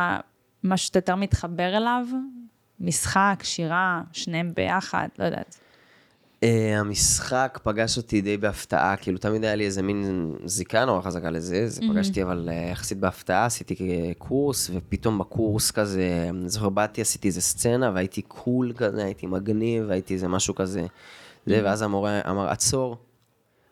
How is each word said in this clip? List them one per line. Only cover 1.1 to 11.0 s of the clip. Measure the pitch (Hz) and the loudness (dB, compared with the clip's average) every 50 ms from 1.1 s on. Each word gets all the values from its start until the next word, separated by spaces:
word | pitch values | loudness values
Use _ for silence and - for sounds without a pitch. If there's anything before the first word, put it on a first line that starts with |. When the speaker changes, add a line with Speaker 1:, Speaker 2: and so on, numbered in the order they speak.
| 180 | 0
Speaker 1:
מתחבר | 190 202 196 - - - 170 175 165 180 180 190 | 0 0 0 -2 -2 -2 -4 -2 0 0 2 2
אליו? | 214 226 240 240 247 247 240 254 262 262 269 247 240 240 226 _ _ _ _ _ - | 2 2 2 2 0 0 -2 -4 -4 -6 -6 -10 -16 -18 -20 _ _ _ _ _ -6
משחק, | - 170 160 - - - - 190 196 202 196 - - | -2 -2 -2 0 0 2 4 4 4 4 2 0 -2
שירה, | - - - 170 156 165 180 190 185 175 165 - - | -4 -4 -2 -2 0 0 2 2 2 0 -2 -4 -8
שניהם | - - - 185 165 160 175 170 165 | -10 -10 -6 -4 -2 -2 -2 -2 -2
ביחד, | - - 165 175 190 - - - 180 - - - - | -2 0 0 0 -2 -2 -2 -2 -4 -4 -4 -4 -2
לא | - | -2
יודעת. | 170 - - - - - - _ _ _ _ _ _ _ _ _ _ _ _ _ _ _ _ - | -2 -2 -4 -6 -10 -14 -20 _ _ _ _ _ _ _ _ _ _ _ _ _ _ _ _ 4
Speaker 2:
אה, | 117 117 113 110 110 107 107 | 4 4 4 4 4 2 2
המשחק | 104 104 101 101 - - - - - - 127 127 131 127 - - - | 2 0 0 2 2 2 2 0 0 0 2 2 2 0 -2 -4 -2
פגש | 110 107 110 113 113 - | -2 0 2 0 0 0
אותי | 123 113 - - 104 | -2 -2 0 2 2
די | 95 101 104 | 2 2 2
בהפתעה, | 101 104 104 98 - - - - 73 69 92 98 | 2 0 0 -2 -4 -4 0 2 2 4 4 2
כאילו | 98 - - 92 | 2 0 -2 -2
תמיד | 92 - 104 107 110 110 | 0 0 0 0 2 2
היה | 107 104 | 2 2
לי | 104 104 | 2 0
איזה | 101 95 98 | 0 0 0
מין | 95 98 101 101 98 98 92 90 82 80 71 - - | 0 0 0 0 0 0 0 0 0 -2 -4 -6 -6
זיקה | 85 87 92 90 - - 110 127 | -6 -4 -4 -2 0 2 2 4
נורא | 131 104 92 | 4 2 2